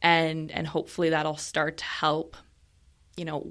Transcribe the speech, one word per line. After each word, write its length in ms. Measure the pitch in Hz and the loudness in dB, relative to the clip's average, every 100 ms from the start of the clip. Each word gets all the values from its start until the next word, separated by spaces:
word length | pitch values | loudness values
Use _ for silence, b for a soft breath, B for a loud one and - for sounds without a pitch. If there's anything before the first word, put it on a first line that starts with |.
And, 480 | 170 165 165 160 156 | 4 6 4 0 -4
and 140 | - 156 | -4 -2
hopefully 440 | 165 - - 170 | -2 -4 0 2
that'll 260 | 160 156 151 | 2 0 -2
start 400 | - - 156 160 | -4 -2 -2 -4
to 60 | - | -8
help, 500 | - 156 151 160 - - _ _ _ _ _ _ - | 0 2 2 -2 -10 -20 _ _ _ _ _ _ -10
you 100 | 165 | -6
know, 120 | 151 - | -6 -6